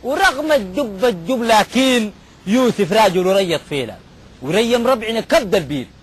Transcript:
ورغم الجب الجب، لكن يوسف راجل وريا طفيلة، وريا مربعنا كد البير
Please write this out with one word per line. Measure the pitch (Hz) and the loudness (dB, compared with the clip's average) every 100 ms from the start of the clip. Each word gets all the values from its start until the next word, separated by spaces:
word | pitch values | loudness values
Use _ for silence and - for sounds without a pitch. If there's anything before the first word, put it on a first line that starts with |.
ورغم | - 311 392 269 302 | -4 0 0 0 0
الجب | 294 190 190 254 196 | 0 0 -6 -6 -2
الجب، | 247 185 165 254 | -2 -2 -4 -4
لكن | 233 214 190 240 262 247 214 - - - 185 | 2 2 2 0 2 2 -2 -8 -20 -16 -2
يوسف | 233 254 - 190 | 2 2 0 0
راجل | 208 214 180 180 | 2 2 2 2
وريا | 196 190 151 | 2 2 -2
طفيلة، | - 143 117 92 - - - - | -4 -6 -6 -10 -20 -20 -20 -14
وريا | 127 180 233 240 | -4 -2 0 0
مربعنا | 240 240 214 226 | 0 -2 -2 -6
كد | - 320 214 | 0 -2 0
البير | 196 143 143 117 - | -2 -2 -8 -8 -16